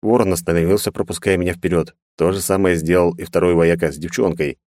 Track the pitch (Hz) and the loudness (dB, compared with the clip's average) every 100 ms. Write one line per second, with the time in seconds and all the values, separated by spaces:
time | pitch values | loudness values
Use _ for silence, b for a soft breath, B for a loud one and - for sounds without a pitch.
0 | 107 117 101 87 - 85 82 101 - - | 2 2 2 0 0 0 2 2 0 -6
1 | 92 87 - 95 90 87 87 85 78 _ | -8 -4 0 0 0 -4 -2 -2 -2 _
2 | _ _ 82 95 - 95 95 85 78 90 | _ _ 0 0 -2 0 2 0 2 2
3 | 87 85 85 87 90 85 82 85 80 71 | 2 -2 -4 0 2 4 2 2 -2 -4
4 | 82 104 104 80 73 64 | -8 -2 -2 -2 -6 -8